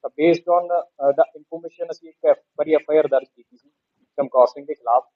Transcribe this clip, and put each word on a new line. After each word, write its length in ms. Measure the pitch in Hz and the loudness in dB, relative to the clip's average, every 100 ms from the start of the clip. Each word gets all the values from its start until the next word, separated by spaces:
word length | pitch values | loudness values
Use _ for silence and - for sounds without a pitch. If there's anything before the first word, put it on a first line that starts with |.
ਤਾਂ 80 | 254 | -12
based 500 | - 160 170 175 175 | -2 0 0 0 -2
on, 80 | 175 175 | 0 -4
ਅਹ, 280 | - _ 139 | -6 _ -2
the 160 | 143 - 151 | 0 -2 -2
information 520 | 151 170 170 _ 170 | _ -14 -14 _ -12
ਅਸੀਂ 180 | 160 165 | -12 -18
ਇੱਕ 180 | _ 156 | _ 0
ਐਫ-, 180 | 143 _ - | 0 _ -8
ਵਾਰੀ 160 | 151 | 0
ਐਫ 160 | 151 - | 0 2
ਆਈ 80 | 156 | 0
ਆਰ 80 | 147 | 2
ਦਰਜ 200 | 135 - _ | -2 -4 _
ਕੀਤੀ 200 | _ _ | _ _
ਸੀ 140 | _ _ _ _ | _ _ _ _
ਚਮਕੌਰ 420 | _ - 139 131 123 | _ -8 -2 2 2
ਸਿੰਘ 200 | 143 143 | 2 -12
ਦੇ 80 | |
ਖਿਲਾਫ 340 | 151 120 123 - | -10 0 -2 -2